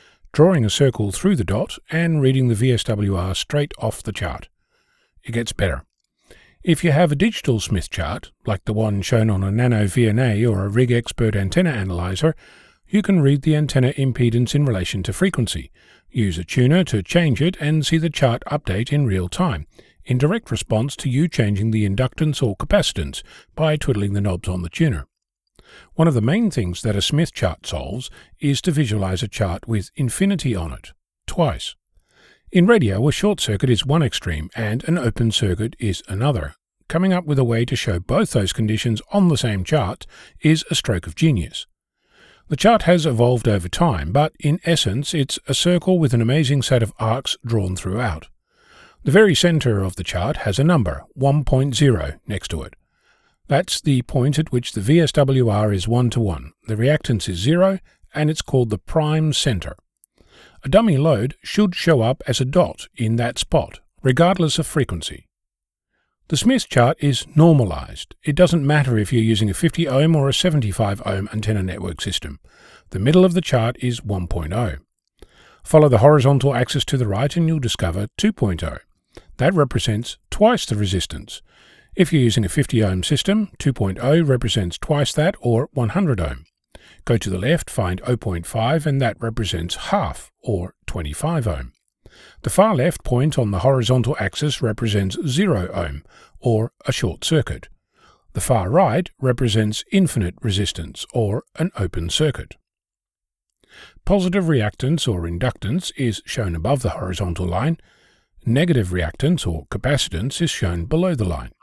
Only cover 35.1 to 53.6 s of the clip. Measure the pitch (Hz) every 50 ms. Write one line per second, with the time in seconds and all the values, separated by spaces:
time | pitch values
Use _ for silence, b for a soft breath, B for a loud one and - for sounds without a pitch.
35.1 | - - 120 113 - - 110 98 87 104 107 113 - - 120 104 92 - - -
36.1 | 98 98 123 147 135 92 73 73 - _ _ _ _ _ _ - - 170 185 190
37.1 | 180 180 175 147 147 135 127 117 117 113 120 123 127 - - - 85 87 90 -
38.1 | 120 190 220 - - 117 98 90 - - 110 107 107 107 - 120 110 - - -
39.1 | - 202 190 170 147 - - 110 104 95 92 - 156 147 101 87 - - - -
40.1 | B B B B B B - 151 160 156 - - 165 - - - 104 87 - 82
41.1 | - - 160 160 131 95 78 - - - - _ _ _ _ _ _ b b b
42.1 | b b b b b b b b 156 - - 226 233 208 - 170 180 170 151 156
43.1 | 120 110 120 123 127 117 107 117 104 98 87 92 - - - 170 107 80 71 78
44.1 | 98 139 151 156 _ - - 147 156 - - 165 170 - - 107 95 131 147 -
45.1 | - 151 135 - - - - - 135 - - 175 180 170 - 185 185 175 160 120
46.1 | 123 117 113 117 135 160 151 123 147 139 120 - 135 120 113 98 - - 113 110
47.1 | 113 135 - - - - - 113 113 110 95 92 92 - - 92 95 117 120 104
48.1 | 80 69 - - - _ _ b b b b b b b b b b b b 139
49.1 | 139 208 220 196 143 - - 175 165 151 - 123 107 98 95 92 - - 95 -
50.1 | - 110 104 127 156 - - 107 95 131 143 165 180 143 104 82 69 69 - -
51.1 | - - 131 139 143 151 135 - 135 127 135 143 117 107 147 139 113 82 73 73
52.1 | - - _ - 104 92 - - - 73 62 - - _ _ _ _ _ _ _
53.1 | _ _ _ _ _ _ _ - 139 151